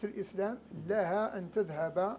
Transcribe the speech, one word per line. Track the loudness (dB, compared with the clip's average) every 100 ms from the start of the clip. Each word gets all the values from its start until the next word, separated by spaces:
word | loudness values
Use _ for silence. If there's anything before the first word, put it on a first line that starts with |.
الإسلام | -4 -4 -4 -2 -2 -2 -10 -10 0
لها | 2 4 2 0 -2
أن | -2
تذهب | 0 0 0 0 2 2